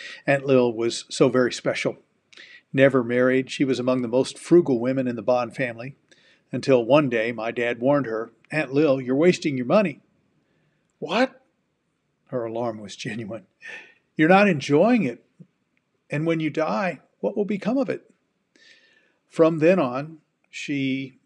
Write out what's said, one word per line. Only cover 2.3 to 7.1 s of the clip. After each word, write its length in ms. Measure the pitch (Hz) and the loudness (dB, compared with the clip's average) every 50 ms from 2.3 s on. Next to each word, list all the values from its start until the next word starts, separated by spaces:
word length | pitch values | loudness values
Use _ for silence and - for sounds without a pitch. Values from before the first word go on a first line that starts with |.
| - - - - - - _ _ - | -20 -20 -20 -20 -20 -20 _ _ 2
Never 320 | 135 135 139 123 131 117 | 4 4 6 4 2 0
married, 440 | 117 120 123 127 127 127 131 131 135 | 0 0 2 2 2 2 0 -2 -4
she 140 | - - 147 | -4 -2 0
was 160 | 131 127 120 | 0 0 -2
among 220 | 123 127 127 127 | 0 -2 -2 -2
the 80 | 123 113 | -2 0
most 280 | 117 131 127 - - | 0 0 0 -2 -6
frugal 440 | - - - 165 175 170 - 131 113 | -12 0 4 4 4 6 4 0 0
women 260 | 120 127 131 135 127 | 0 -2 -2 -2 -2
in 80 | 123 120 | -4 -6
the 60 | 113 | -4
Bond 340 | 101 127 123 123 120 117 - | 0 0 0 0 0 -4 -4
family, 400 | - 135 120 113 113 120 135 139 _ _ _ _ _ _ _ _ _ _ _ | -6 -6 -6 -6 -10 -14 -16 -16 _ _ _ _ _ _ _ _ _ _ _
until 320 | - 127 117 135 131 120 113 | -8 -6 2 4 4 4 6
one 240 | 110 139 156 151 | 6 4 4 4
day 240 | 127 | 4